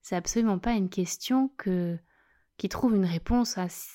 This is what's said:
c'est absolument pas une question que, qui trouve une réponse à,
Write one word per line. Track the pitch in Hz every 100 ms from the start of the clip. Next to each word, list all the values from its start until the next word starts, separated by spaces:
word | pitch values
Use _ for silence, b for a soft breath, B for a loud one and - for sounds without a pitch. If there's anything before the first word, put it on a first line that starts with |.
c'est | - 180
absolument | - 233 226 180
pas | 233
une | 226 185
question | 190 180 - - 262 269 -
que, | - 180 175 165 _ _ _ _ _ -
qui | 190
trouve | - 254 208
une |
réponse | 185 165 - 240 240 -
à, | 180 - -